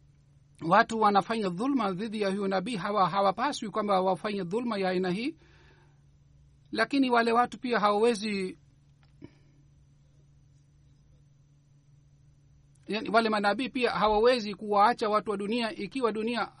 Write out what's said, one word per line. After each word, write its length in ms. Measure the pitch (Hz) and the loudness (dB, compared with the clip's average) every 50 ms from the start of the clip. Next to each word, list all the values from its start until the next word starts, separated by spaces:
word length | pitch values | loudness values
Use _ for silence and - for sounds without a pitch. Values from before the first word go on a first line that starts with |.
| _ _ _ _ _ _ _ _ _ _ _ - 151 165 | _ _ _ _ _ _ _ _ _ _ _ -8 0 4
watu 320 | 180 214 226 226 226 220 | 4 4 4 4 0 2
wanafanya 480 | 214 208 202 196 180 - 226 226 208 185 | 2 4 4 2 2 0 -2 -4 -2 -4
dhulma 420 | 175 170 233 277 285 254 220 196 | -4 -2 -2 -2 0 0 0 -2
dhidi 300 | 190 170 220 233 208 220 | -4 -4 -6 -8 -6 -4
ya 80 | 202 190 | -2 -2
huyo 180 | 190 202 202 196 | -2 -2 -2 -2
nabii, 280 | 196 185 180 240 247 | -2 -2 -2 -4 -6
hawa-, 340 | 185 180 208 208 208 185 165 | -6 -4 -2 0 2 2 2
hawapaswi 600 | 175 202 202 196 190 - 247 285 269 - 240 208 | 2 2 2 2 0 0 -2 -4 -4 -4 -8 -6
kwamba 320 | - 220 208 202 196 185 | -4 -4 -2 0 0 2
wafanye 420 | 185 190 185 175 - 214 208 202 185 | 2 2 0 -2 -2 -4 -4 -4 -4
dhulma 340 | 170 190 233 254 240 220 196 | -4 -4 -4 -4 -4 -4 -2
ya 120 | 190 185 | -2 0
aina 200 | 185 180 185 180 | 0 0 -2 -2
hii. 240 | 175 208 240 302 - - _ _ _ - - - - _ _ _ _ _ _ _ _ _ _ _ _ - - - _ _ _ _ | -2 -4 -4 -6 -8 -10 _ _ _ -20 -20 -20 -20 _ _ _ _ _ _ _ _ _ _ _ _ -20 -20 -20 _ _ _ _
Lakini 380 | - 214 226 226 285 277 262 254 | -4 -4 -2 0 0 0 2 2
wale 220 | 240 233 233 233 | 2 2 2 4
watu 280 | 226 233 240 240 - - | 2 2 2 0 -2 -8
pia 200 | - 247 240 208 | -4 -2 0 2
hawawezi, 800 | 196 208 208 208 220 240 240 190 208 220 202 196 185 185 - - _ _ _ _ _ _ _ _ _ _ _ _ - - _ _ _ _ _ _ _ _ _ _ _ _ _ _ _ _ _ _ _ _ _ _ _ _ _ _ _ _ _ _ _ _ _ _ _ _ _ _ _ _ _ _ _ _ _ _ _ _ _ _ _ _ _ _ _ _ _ _ _ - _ _ _ _ _ - - _ - _ _ - | 2 2 2 4 2 2 2 0 -2 -4 -4 -4 -4 -6 -8 -12 _ _ _ _ _ _ _ _ _ _ _ _ -20 -20 _ _ _ _ _ _ _ _ _ _ _ _ _ _ _ _ _ _ _ _ _ _ _ _ _ _ _ _ _ _ _ _ _ _ _ _ _ _ _ _ _ _ _ _ _ _ _ _ _ _ _ _ _ _ _ _ _ _ _ -20 _ _ _ _ _ -20 -20 _ -20 _ _ -6
yani, 220 | 190 220 214 170 | -6 -6 -2 2
wale 200 | 196 226 226 220 | 2 2 4 4
manabii 400 | 220 208 202 202 208 220 262 240 | 2 2 2 0 0 0 -2 -4
pia 220 | - 247 240 226 | -2 -2 -2 0
hawawezi 640 | - 170 202 214 214 208 226 240 262 247 202 208 196 | 0 2 2 2 4 4 4 4 4 4 0 -4 -8
kuwaacha 540 | - 214 208 208 202 202 226 240 - 233 208 | -8 -6 0 4 4 4 4 4 2 0 0
watu 220 | 214 214 185 220 | 0 0 0 -2
wa 60 | 202 196 | -4 -4
dunia. 380 | 202 196 226 247 233 220 - | -4 -2 -2 -2 -2 -4 -6
Ikiwa 360 | - 202 185 - 269 247 220 | -8 -10 -8 -4 -2 -2 0
dunia 340 | 208 220 214 233 240 226 190 - - - | 0 -2 -2 -2 -2 -4 -4 -6 -8 -14